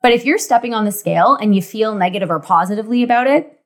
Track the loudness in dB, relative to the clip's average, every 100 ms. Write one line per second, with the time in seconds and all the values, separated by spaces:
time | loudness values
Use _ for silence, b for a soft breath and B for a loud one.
0 | 4 2 0 -2 0 0 0 -4 -4 -4
1 | -4 2 2 2 2 0 -2 -4 -4 0
2 | -2 -2 -4 -4 0 0 0 -4 -2 -2
3 | 2 2 2 0 -2 _